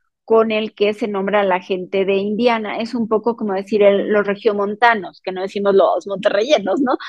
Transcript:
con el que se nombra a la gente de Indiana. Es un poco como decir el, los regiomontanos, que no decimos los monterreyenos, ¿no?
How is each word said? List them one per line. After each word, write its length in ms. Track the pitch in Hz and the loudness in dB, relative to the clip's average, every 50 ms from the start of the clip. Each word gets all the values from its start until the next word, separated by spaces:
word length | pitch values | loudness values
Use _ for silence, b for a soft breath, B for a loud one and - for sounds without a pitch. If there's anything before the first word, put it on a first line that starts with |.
| _ _ _ _ _ | _ _ _ _ _
con 280 | - 226 226 226 226 | 2 2 2 4 2
el 220 | 214 214 220 208 - | 0 -4 -4 -6 -4
que 200 | - 208 208 208 | -2 -2 -2 0
se 140 | - 240 208 | -2 -6 -6
nombra 320 | 202 190 196 196 202 208 | -4 -4 -2 0 0 0
a 40 | 202 | 2
la 160 | 190 180 185 | 2 0 -2
gente 440 | 190 - 190 185 180 - 202 190 185 | -2 -4 -6 -6 -4 -4 -2 -2 0
de 120 | 196 196 | 0 0
Indiana. 600 | 196 202 208 214 202 240 240 233 220 214 - 120 208 | 0 -2 -2 -2 0 0 0 0 -2 -4 -6 -8 -8
Es 160 | 226 226 254 | -6 -6 -4
un 140 | 233 220 220 | -6 -2 -2
poco 280 | 220 214 220 240 226 | -2 -2 -2 -4 -4
como 180 | - 214 202 185 | -4 -4 -4 -4
decir 280 | 190 196 196 226 202 | -6 -4 -2 2 4
el, 260 | 202 196 202 196 - - | 4 4 4 4 0 0
los 180 | 214 208 196 | 0 0 0
regiomontanos, 960 | 202 196 202 - 220 202 202 196 208 208 208 247 233 226 202 170 151 - _ | 0 -4 -2 -2 -2 0 0 -2 -4 0 2 4 4 4 2 -4 -10 -16 _
que 100 | _ 196 | _ -10
no 100 | 185 180 | -8 -6
decimos 320 | 190 202 - 202 202 202 196 | -8 -6 -6 -2 0 4 4
los 320 | 190 165 - - - - | 4 4 4 2 -2 -4
monterreyenos, 760 | 202 196 190 214 202 196 202 220 285 - 208 196 185 190 269 | -6 -8 -2 -2 0 0 0 2 2 2 2 2 0 0 0
¿no? 160 | 277 247 311 B B | 0 0 -2 B B